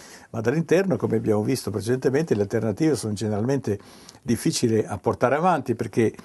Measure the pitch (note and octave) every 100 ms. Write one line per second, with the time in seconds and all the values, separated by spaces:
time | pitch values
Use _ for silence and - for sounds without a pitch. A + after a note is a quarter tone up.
0 | - - - A2 A2 D3 D#3+ D#3+ F#3+ B2+
1 | A2 A2 - G#2+ A2+ C3 - G2+ G2 C3
2 | C#3 C3 E3 A2 G2+ A#2 A2 G2+ D#3 C#3
3 | A2 G#2 A2 G#2 A#2 C#3 - G2+ - -
4 | - - - A2+ E3 D#3+ A#2+ A2 - G#2+
5 | - G#2 B2 C#3 F3+ D#3+ A#2+ A#2 A2+ B2
6 | A2 -